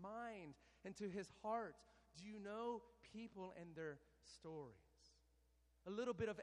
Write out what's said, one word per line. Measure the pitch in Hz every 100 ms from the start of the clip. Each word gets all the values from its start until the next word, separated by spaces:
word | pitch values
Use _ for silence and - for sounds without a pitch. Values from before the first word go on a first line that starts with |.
mind, | 190 226 240 214 156 135 - - 190
into | 196 208
his | 190 180 -
heart. | 214 233 202 - - - - 160
Do | 202
you | 214
know | 202 214 233 233 - - -
people | 214 226 196 185 175
and | 175 160
their | 156 139 - -
stories? | - - 160 160 131 98 - - - - - - - - - - 185
A |
little | 208 247
bit | 196 220
of | 190